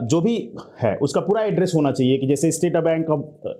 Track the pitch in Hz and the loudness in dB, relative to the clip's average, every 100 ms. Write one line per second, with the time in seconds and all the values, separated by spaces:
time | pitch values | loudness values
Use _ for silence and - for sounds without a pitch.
0 | 117 165 208 226 - - - - 110 92 | 0 0 2 0 -6 -14 -18 -4 -2 0
1 | 143 180 170 220 214 170 185 160 143 131 | 0 0 0 0 0 0 2 2 2 2
2 | 127 135 135 143 165 160 175 165 165 165 | 2 2 0 0 0 0 0 2 2 0
3 | 160 151 - - - | 0 -2 -2 -10 -10